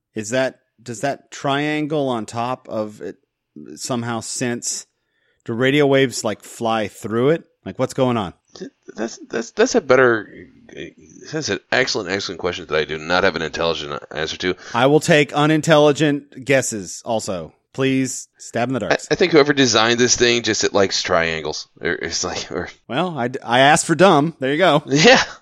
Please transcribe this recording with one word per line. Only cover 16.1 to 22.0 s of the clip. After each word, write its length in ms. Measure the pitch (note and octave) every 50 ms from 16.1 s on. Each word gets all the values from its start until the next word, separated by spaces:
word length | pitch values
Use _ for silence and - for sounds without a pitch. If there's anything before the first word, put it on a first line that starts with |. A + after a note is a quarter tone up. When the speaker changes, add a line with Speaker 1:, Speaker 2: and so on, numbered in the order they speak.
| C#3+ C#3+ C#3+ _ - C3+ A#2+
Speaker 1:
guesses 580 | A#2+ C#3 C3 B2 - A2+ G#2 F2+ D#2+ - - -
also. 480 | A#2+ A2+ A2 - A2 F#2+ F2 D#2 D2+ - _ _ _
Please 560 | - C#3 C3+ C3+ C3 C3 C3 B2+ - - - - _ _
stab 300 | - - - A#2 A#2+ B2+
in 60 | C3
the 60 | A#2
dark. 120 | G#2 E2+
Speaker 2:
I, 60 | D3+ - - -
I 20 | D#3
think 160 | - F#3+ E3
whoever 200 | D#3+ - - D3
designed 480 | C#3+ C#3 C3+ A#2 G#2 A2+ A2 A#2 A#2+ A#2
this 160 | B2 A#2 -
thing 260 | - B2 A#2+ A#2 A#2+
just, 220 | A2+ A2 G2+ - G#2
it 80 | - -
likes 280 | G2+ G2 F#2 - -
triangles. 640 | - - F2+ E2+ E2 E2 E2 D#2+ D2 D#2 D#2 - - - _ _
Or 120 | - E2
it's 320 | - -